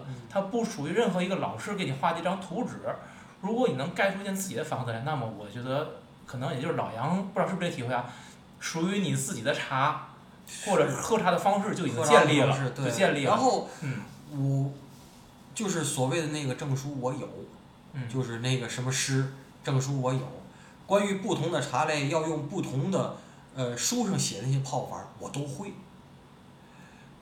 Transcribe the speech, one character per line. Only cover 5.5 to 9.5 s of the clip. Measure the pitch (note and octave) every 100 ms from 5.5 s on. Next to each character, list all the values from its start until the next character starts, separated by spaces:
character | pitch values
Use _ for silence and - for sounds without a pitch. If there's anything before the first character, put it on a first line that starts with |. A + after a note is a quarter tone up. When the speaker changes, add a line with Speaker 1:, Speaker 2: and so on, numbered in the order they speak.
| A#2
Speaker 2:
得 | B2+ C#3 D#3 - - - -
可 | B2
能 | D3 -
也 |
就 | E3+
是 | C3
老 | G2
杨， | A2 C#3+ F#3+ F#3+
不 | F#3
知 | E3+
道 |
是 | F#3
不 |
是 | E3+
这 | -
体 |
会 | A#2+
啊， | A#2+ A#2+ - - - - -
属 | - E3 F3+
于 | G3+
你 | D#3
自 | C3 -
己 | B2+
的 | C#3